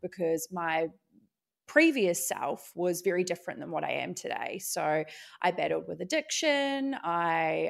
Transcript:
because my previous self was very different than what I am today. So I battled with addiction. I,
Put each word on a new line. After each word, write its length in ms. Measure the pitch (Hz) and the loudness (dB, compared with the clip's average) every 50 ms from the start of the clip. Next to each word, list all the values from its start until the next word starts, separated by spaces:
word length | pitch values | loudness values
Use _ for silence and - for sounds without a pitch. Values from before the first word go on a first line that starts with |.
because 480 | - 180 - - 180 165 165 160 - - | -12 -12 -6 -2 0 0 0 0 -2 -4
my 380 | 185 175 170 165 160 160 165 165 170 - _ _ _ - _ _ _ _ _ _ _ _ _ | -6 -4 -2 0 0 0 0 -2 -4 -10 _ _ _ -20 _ _ _ _ _ _ _ _ _
previous 600 | - - 285 320 330 294 269 208 180 175 - - | 2 6 8 8 8 6 4 4 2 2 2 0
self 460 | - 185 - - 139 143 - - - - | -4 -4 -2 -2 -4 -4 -4 -8 -16 -6
was 260 | - 175 180 175 175 | -2 0 0 0 2
very 220 | 180 196 180 180 180 | 0 0 2 2 2
different 380 | 180 170 170 - - - - | 0 -2 -6 -6 -10 -8 -8
than 100 | 143 156 | -8 -6
what 140 | 170 151 151 | -4 -4 -2
I 80 | 143 127 | -2 -2
am 200 | 139 131 160 180 | -2 -2 -4 -6
today. 460 | - - - - - - - - 190 | -8 -6 -6 -4 -4 -4 -6 -6 -8
So 460 | - - - 175 160 156 151 156 156 156 - - - - - - | -8 -6 -4 -2 0 0 0 0 0 -4 -8 -18 -18 -20 -12 -2
I 100 | - 180 175 | 0 0 0
battled 340 | 180 - 156 160 160 - | 2 0 0 0 0 -2
with 140 | 180 175 160 | -6 -8 -8
addiction. 960 | 180 180 - 311 294 - - - - 311 285 285 277 277 277 277 269 277 269 - - | -4 -2 -2 -2 -2 -2 -4 -2 2 2 2 2 2 0 0 -2 -2 -2 -4 -4 -2
I, 640 | 170 170 170 170 170 165 165 160 160 160 160 160 165 | -2 0 2 2 2 2 2 2 2 2 0 0 -2